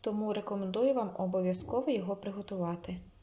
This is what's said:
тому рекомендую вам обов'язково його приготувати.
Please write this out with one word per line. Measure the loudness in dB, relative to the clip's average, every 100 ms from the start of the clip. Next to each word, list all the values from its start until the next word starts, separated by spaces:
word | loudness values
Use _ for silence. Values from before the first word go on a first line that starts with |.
тому | 0 0 0
рекомендую | 0 -2 -2 0 4 4
вам | 4 0 0
обов'язково | 0 2 2 0 0 0 2
його | 0 0 -4
приготувати. | -4 -8 -6 -2 -2 -2 -6 -8 -10 -20